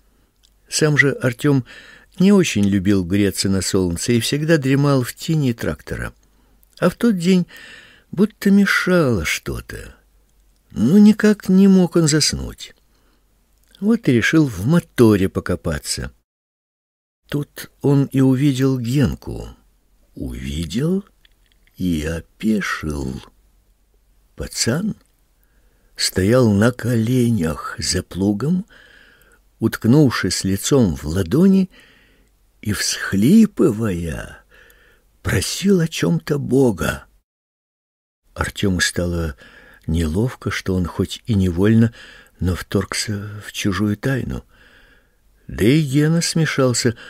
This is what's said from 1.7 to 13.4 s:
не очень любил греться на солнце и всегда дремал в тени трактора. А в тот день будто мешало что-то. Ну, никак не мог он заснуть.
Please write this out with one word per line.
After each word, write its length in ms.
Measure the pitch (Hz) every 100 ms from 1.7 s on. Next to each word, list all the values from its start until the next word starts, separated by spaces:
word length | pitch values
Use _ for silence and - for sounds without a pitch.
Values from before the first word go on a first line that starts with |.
| - - - _ -
не 100 | 190
очень 340 | 202 165 104
любил 400 | 101 101 92 98
греться 440 | 85 101 98 - 101
на 120 | 95
солнце 520 | - 98 90 85 -
и 80 | 120
всегда 360 | - 147 156 165
дремал 460 | 131 139 143 135
в 120 | 117
тени 380 | - - 156 131
трактора. 600 | 113 - 76 - 67 58 - _ _ _ _ _ -
А 120 | 170
в 40 |
тот 240 | - 240 185
день 300 | 170 185 170 - - - - _ _
будто 400 | 147 214 - 202
мешало 720 | 202 196 - 185 180 139 107
что-то. 720 | 78 - - 58 - - 50 - _ _ _ _ _ _ _
Ну, 260 | - 113 202
никак 500 | 208 208 214 208 -
не 180 | 185 196
мог 300 | 190 175 175
он 100 | 156
заснуть. 680 | 156 - 67 117 - - _ _ _ _ _ _ _